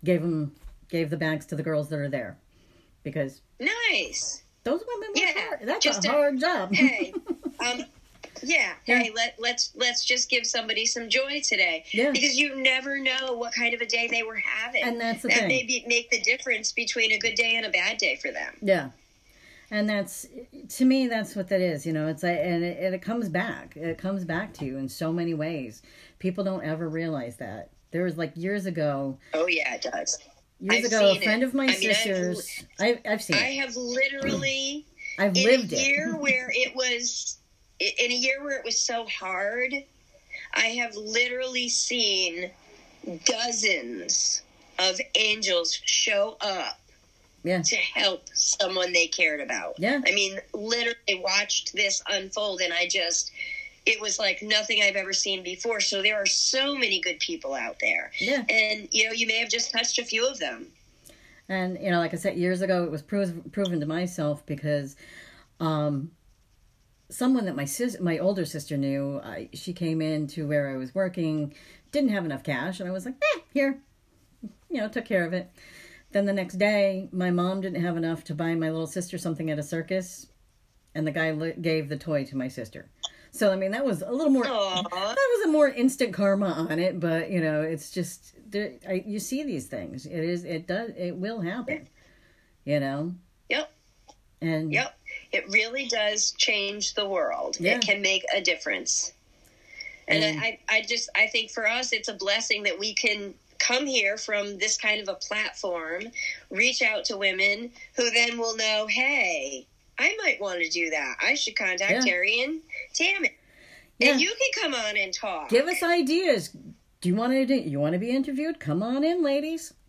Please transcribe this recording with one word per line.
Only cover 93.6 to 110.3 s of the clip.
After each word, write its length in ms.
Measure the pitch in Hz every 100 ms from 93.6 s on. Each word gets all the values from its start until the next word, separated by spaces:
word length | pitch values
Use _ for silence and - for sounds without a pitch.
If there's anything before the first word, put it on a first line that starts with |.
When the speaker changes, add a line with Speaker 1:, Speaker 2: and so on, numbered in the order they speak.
| 302 _ _ _ _ - _ _
Speaker 1:
And 300 | 165 156 160
Speaker 2:
Yep. 220 | 156 262 - - - -
It 160 | - 214
really 360 | 196 220 254 262
does 440 | 240 214 214 - -
change 560 | - 208 202 208 208 -
the 120 | 202
world. 500 | 190 143 - - -
Speaker 1:
Yeah. 160 | 170 240
Speaker 2:
It 60 |
can 180 | 208 202
make 240 | 190 190 - 196
a 60 |
difference. 720 | 180 165 - - 180 - - - _ _ - _ - - - - -
And 160 | 160
Speaker 1:
And 160 | 160 156
Speaker 2:
I, 180 | 226 220 -
I, 80 | 220
I 40 |
just, 280 | 220 240 - -
I 120 | 214
think 240 | 233 220
for 160 | - 214
us, 260 | 240 254
it's 140 | 226 -
a 60 | -
blessing 480 | 190 208 226 208
that 160 | 202 175
we 160 | 208 208
can 400 | 233 208 202 - _ _
come 260 | - 247 285
here 320 | 254 202 214
from 400 | - 208 202 196
this 180 | 202 -
kind 240 | 220 214
of 60 | 196
a 60 |
platform, 920 | 190 - 214 214 - 202 175 160 175 220 - - - -
reach 320 | 190 240 254
out 240 | 240 214 -
to 120 | 208
women 520 | 196 185 196 208 240 - - -
who 140 | 240
then 300 | 226 233 233
will 160 | 226 220
know, 320 | 220 214 214
"Hey, 800 | 214 262 285 196 165 139 135 - _ _ -
I 160 | 285 440
might 160 | 370